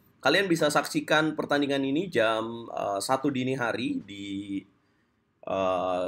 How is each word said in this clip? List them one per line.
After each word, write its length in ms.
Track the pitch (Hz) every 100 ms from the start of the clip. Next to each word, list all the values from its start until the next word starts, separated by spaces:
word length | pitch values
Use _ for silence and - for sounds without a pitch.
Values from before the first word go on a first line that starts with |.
| _ _
Kalian 240 | 131 175 196
bisa 240 | 165 151
saksikan 640 | 151 147 156 147 156 156
pertandingan 480 | 151 - 143 139 139
ini 240 | 135 143 190
jam, 640 | 117 110 110 113 117 117
eh, 300 | - 101 101
satu 320 | 101 135 147
dini 240 | 127 127 135
hari 400 | 117 - 135 143 101
di, 560 | 101 101 98 101 98 - _ _ _ _ _ _ _
eh, 600 | - 95 95 92 92 90